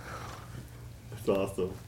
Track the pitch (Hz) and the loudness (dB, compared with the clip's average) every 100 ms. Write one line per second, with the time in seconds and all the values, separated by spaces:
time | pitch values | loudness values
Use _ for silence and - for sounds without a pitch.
0 | - - - - - - - - - - | -8 -6 -6 -8 -8 -8 -10 -10 -12 -12
1 | - - - 98 98 - 92 - | -10 -2 6 6 6 4 0 0